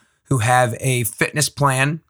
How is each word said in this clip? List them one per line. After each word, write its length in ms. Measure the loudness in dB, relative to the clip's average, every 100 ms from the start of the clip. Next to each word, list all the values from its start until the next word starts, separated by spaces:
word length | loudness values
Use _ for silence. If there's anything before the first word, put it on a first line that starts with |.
| _ _
who 140 | -4 -2
have 360 | 2 4 2 0
a 240 | -2 -2
fitness 460 | -4 -4 -4 -2 -4
plan 500 | 0 0 0 -2 -4 _